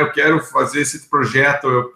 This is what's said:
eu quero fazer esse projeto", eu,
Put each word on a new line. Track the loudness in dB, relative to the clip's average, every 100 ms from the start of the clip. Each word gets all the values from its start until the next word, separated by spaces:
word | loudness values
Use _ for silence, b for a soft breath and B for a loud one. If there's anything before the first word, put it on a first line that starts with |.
eu | 0
quero | 2 2 2
fazer | 0 -2 0 -2
esse | -4 -6 -4
projeto", | -2 0 2 2 2 0
eu, | 0 -2